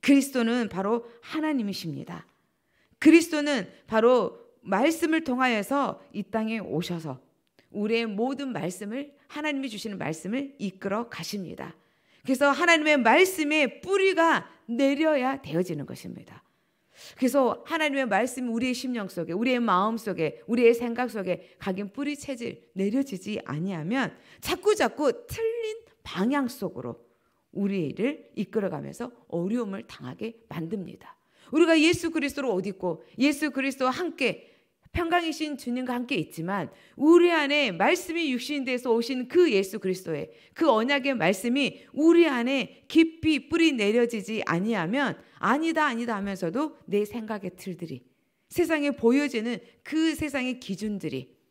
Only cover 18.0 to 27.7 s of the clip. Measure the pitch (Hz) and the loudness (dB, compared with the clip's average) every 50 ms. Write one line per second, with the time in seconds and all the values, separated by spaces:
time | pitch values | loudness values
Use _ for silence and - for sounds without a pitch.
18 | 262 240 196 190 233 254 254 - 254 240 226 233 247 254 247 247 - 254 247 233 | -2 0 0 0 0 0 -4 -6 -6 -4 -2 -2 -2 -2 -2 -2 -4 -6 -4 -4
19 | 202 185 - - 165 - 165 190 233 262 247 247 233 226 185 180 196 214 226 226 | -6 -6 -6 -8 -6 -4 -4 -2 0 0 2 2 2 2 4 4 4 2 0 -2
20 | 220 208 185 160 160 147 - - - - 233 240 240 226 233 233 240 240 233 233 | -4 -6 -4 -2 -2 -2 -4 -8 -6 -2 0 6 6 6 6 6 0 -4 -4 -4
21 | 247 233 208 220 190 185 175 165 - - - _ - 196 190 185 208 196 _ - | -4 -4 -4 -6 -4 -4 -4 -6 -6 -18 -20 _ -6 -6 -4 -4 -6 -8 _ -6
22 | 285 294 294 285 - - 269 233 240 - - - _ _ _ 190 190 202 208 269 | -6 -6 -6 -8 -8 -10 -10 -8 -8 -10 -10 -12 _ _ _ -4 -2 0 0 0
23 | 269 269 - 175 - 208 214 - - - 139 151 170 196 190 160 147 165 233 269 | -2 -2 -6 -10 -8 -8 -8 -8 -8 -8 -6 -6 -4 -4 -6 -6 -4 -4 -2 -2
24 | 247 175 - - _ - - - - - 330 - - 403 427 415 311 233 - - | -2 -4 -6 -12 _ -20 -20 -14 -6 -6 -6 -2 2 0 2 2 2 0 0 0
25 | 302 277 240 - - - - - 453 453 453 480 453 427 440 453 - _ _ _ | 0 0 0 -2 -8 -14 -8 -4 -4 -4 -2 -4 -6 -6 -8 -10 -14 _ _ _
26 | _ - - 165 185 240 277 285 269 233 - - - 175 - - 113 120 110 - | _ -12 -4 -2 -2 0 0 0 -2 -4 -6 -8 -8 -8 -8 -8 -10 -10 -10 -12
27 | _ _ _ _ _ _ _ _ _ _ - - 101 98 | _ _ _ _ _ _ _ _ _ _ -6 -4 -4 -2